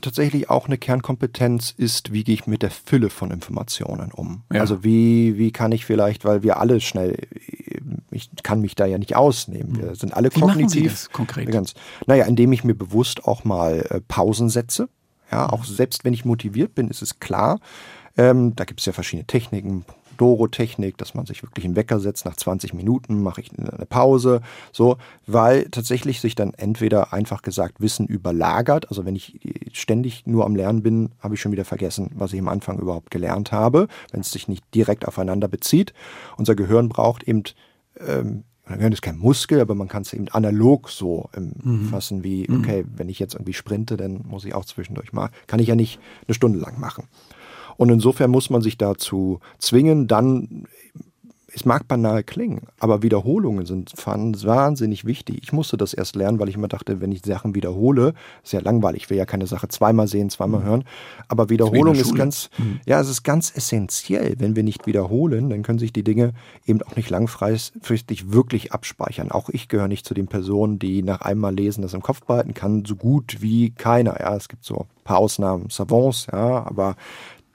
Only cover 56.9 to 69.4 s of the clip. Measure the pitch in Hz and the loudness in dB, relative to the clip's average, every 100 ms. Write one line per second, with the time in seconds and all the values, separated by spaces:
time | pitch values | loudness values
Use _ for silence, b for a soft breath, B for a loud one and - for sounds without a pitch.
56.9 | 95 95 92 101 101 110 98 92 92 117 | -4 -4 -4 -4 -4 -2 -4 -4 2 4
57.9 | 139 131 160 B B - 123 98 113 101 | 6 4 0 B B -6 -4 0 2 2
58.9 | - - 98 92 98 92 92 - - 107 | -2 -4 -2 -2 -4 -4 -6 -8 0 4
59.9 | 113 104 104 101 - 98 107 98 117 127 | 4 2 0 -2 -2 -2 0 0 0 -2
60.9 | B B B B 117 107 117 110 120 156 | B B B B 4 4 4 4 6 6
61.9 | 143 117 - 139 - - - 110 127 - | 6 2 2 0 -2 -8 -4 -4 -4 0
62.9 | 143 139 123 - 156 - - - 113 95 | 2 2 -2 0 0 0 -6 -2 -2 -2
63.9 | - - 95 - 123 107 110 107 - - | -6 -2 -2 0 0 0 2 0 -2 -2
64.9 | 101 92 117 165 113 135 104 104 117 117 | 0 0 2 2 0 0 -2 -2 -2 -2
65.9 | 117 104 110 120 120 B B - 107 - | -2 0 2 2 0 B B 0 0 0
66.9 | - - 92 113 - 101 110 - 226 - | -6 -4 -2 -2 -2 -2 -2 -4 -14 -2
67.9 | 117 - 110 92 110 123 113 - - - | -2 -2 -10 2 4 4 0 -4 -8 -8
68.9 | - - - - - | -8 -8 -6 -4 -4